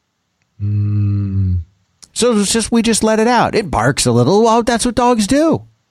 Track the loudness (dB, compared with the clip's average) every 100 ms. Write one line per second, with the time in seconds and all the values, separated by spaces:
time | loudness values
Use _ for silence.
0 | _ _ _ _ _ -10 -6 -2 -2 -2
1 | -2 -2 -2 -2 -2 -2 -6 _ _ _
2 | -16 -4 0 0 0 -2 0 0 0 0
3 | 0 2 2 2 0 -2 -2 -2 -2 0
4 | 0 2 2 4 4 2 0 -2 -2 0
5 | 0 0 0 0 2 0 -6 _ _